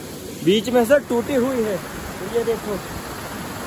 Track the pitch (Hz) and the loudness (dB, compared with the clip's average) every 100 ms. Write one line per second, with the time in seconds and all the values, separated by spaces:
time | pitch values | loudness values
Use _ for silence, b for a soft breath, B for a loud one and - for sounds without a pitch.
0 | - - - - 151 208 220 247 226 285 | -10 -12 -12 -2 4 4 6 4 6 6
1 | - 240 226 277 247 254 214 180 147 - | 4 0 2 2 2 2 0 -2 -4 -10
2 | - - 185 226 226 220 208 196 - - | -10 -8 -2 -2 0 0 -2 -6 -6 -10
3 | - - - - - - | -8 -10 -10 -10 -10 -8